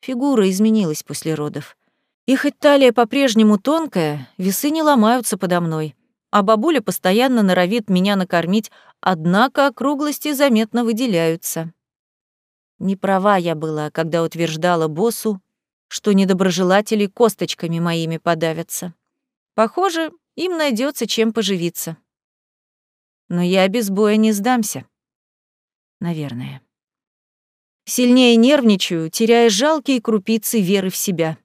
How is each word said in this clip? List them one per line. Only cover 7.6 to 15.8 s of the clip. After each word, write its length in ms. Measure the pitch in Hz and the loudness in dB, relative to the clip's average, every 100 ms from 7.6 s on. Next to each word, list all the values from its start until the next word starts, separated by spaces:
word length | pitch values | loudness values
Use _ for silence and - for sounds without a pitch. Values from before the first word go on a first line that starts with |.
| 180 233 220 | 2 0 0
меня 260 | 185 190 202 | 0 2 0
накормить, 560 | 180 175 165 208 220 _ _ _ | 0 -2 0 -2 -2 _ _ _
однако 680 | - 180 156 185 262 285 277 | -2 -2 0 2 2 2 0
округлости 680 | - 262 294 302 285 302 | 0 -4 -2 -4 -4 -6
заметно 500 | 277 285 220 220 233 | 0 2 2 0 -2
выделяются. 920 | 233 220 254 175 165 165 - - 165 - _ _ _ _ _ _ _ _ _ _ | -2 -2 0 0 0 -2 -6 -8 -8 -12 _ _ _ _ _ _ _ _ _ _
Не 180 | 180 196 | -4 -4
права 420 | 190 190 196 196 | -2 0 2 2
я 180 | 170 160 | 0 -4
была, 360 | 160 151 151 | -4 -6 -6
когда 320 | - 165 165 | -4 -4 -2
утверждала 640 | 165 160 165 156 175 175 160 | -4 -4 -4 -2 0 0 0
боссу, 540 | 156 226 226 220 196 _ _ _ _ | 0 -2 -2 -6 -6 _ _ _ _